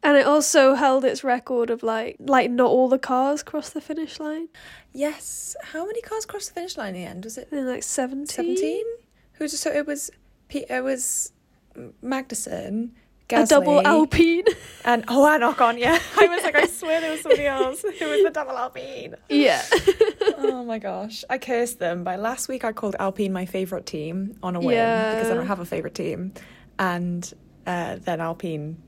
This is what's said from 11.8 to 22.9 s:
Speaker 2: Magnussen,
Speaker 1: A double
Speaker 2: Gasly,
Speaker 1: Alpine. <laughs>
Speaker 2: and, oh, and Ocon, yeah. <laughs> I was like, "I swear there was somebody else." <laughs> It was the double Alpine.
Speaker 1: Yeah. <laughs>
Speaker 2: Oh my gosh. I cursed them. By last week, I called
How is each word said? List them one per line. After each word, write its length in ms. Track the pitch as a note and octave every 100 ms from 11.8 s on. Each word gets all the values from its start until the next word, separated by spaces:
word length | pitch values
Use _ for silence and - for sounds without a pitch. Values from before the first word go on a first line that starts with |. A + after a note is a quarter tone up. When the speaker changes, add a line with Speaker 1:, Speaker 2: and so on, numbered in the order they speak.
| - -
Speaker 2:
Magnussen, 880 | A#3+ C4 C4 A3+ - F2 - G#3 A#3 - _ _ _
Speaker 1:
A 140 | A#3 A3
double 360 | D4 C#4 C#4+
Speaker 2:
Gasly, 20 | C#4+
Speaker 1:
Alpine. 580 | D#4+ D#4 - E4 E4+ G#4 F4
<laughs> 220 | - - -
Speaker 2:
and, 180 | A#3+ A3+
oh, 160 | B3 D4
and 100 | D4+
Ocon, 340 | A#3 C4+ A#3+ A#3+
yeah. 200 | A#3+ E4 -
<laughs> 80 | -
I 100 | G4
was 160 | F4
like, 120 | F4 D4
"I 120 | E4+
swear 340 | - - D#4+
there 100 | E4
was 100 | D#4
somebody 260 | D#4 C#4 C#4+
else." 360 | C4+ C4 D4
<laughs> 0 |
It 240 | G#4 E4+ D#4
was 160 | D4+
the 60 | F#4+
double 260 | D#4 C4+ B3+
Alpine. 580 | B3+ B3+ C4 C4+ - - _
Speaker 1:
Yeah. 340 | C#4+ C4+ - -
<laughs> 60 | - - F#4 G#4+ - - D4+
Speaker 2:
Oh 240 | C4+ B3+
my 140 | A#3+ A3+
gosh. 460 | G#3 F#3 G#3 A3 -
I 100 | C4
cursed 400 | B3+ A#3+ A#3+ A#3+
them. 240 | E3+ F3
By 120 | F3 F3+
last 300 | A3 B3+ -
week, 160 | C4
I 80 | A#3
called 240 | A3 G#3